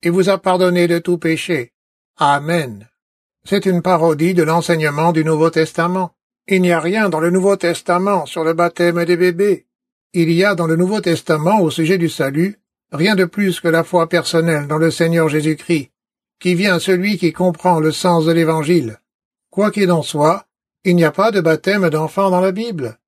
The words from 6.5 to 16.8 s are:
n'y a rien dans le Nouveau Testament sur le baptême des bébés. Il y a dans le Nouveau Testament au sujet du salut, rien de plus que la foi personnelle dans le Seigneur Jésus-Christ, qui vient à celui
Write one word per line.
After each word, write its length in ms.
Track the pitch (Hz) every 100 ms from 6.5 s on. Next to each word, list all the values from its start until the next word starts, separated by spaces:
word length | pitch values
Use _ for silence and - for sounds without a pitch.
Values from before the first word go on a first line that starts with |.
| 190
n'y 80 | 180
a 80 | 170
rien 300 | 160 208 208
dans 100 | 160
le 100 | 170
Nouveau 260 | 185 190 196
Testament 680 | 170 165 - 175 196 196 147
sur 180 | -
le 100 | 160
baptême 520 | 165 175 - 175 170 170
des 120 | 175
bébés. 500 | 180 170 208 185 _ _ _ _ _
Il 180 | 180 165
y 120 | 170
a 120 | 196 180
dans 100 | 165
le 100 | 165
Nouveau 240 | 185 214
Testament 640 | 180 160 - 156 156 214
au 80 | 165
sujet 300 | 156 160 190
du 100 | 165
salut, 500 | - 139 139 185 208 _ _ _
rien 240 | 147 180 208
de 100 | 180
plus 340 | - 196 170
que 80 | 170
la 160 | 165
foi 260 | 165 180 165
personnelle 560 | 175 160 165 165 156 143
dans 140 | 156
le 100 | 165
Seigneur 400 | 156 165 170 160
Jésus-Christ, 600 | 151 151 156 - 165 127 _ _ _ _ _
qui 160 | 180 175
vient 180 | 202
à 60 |
celui 400 | 175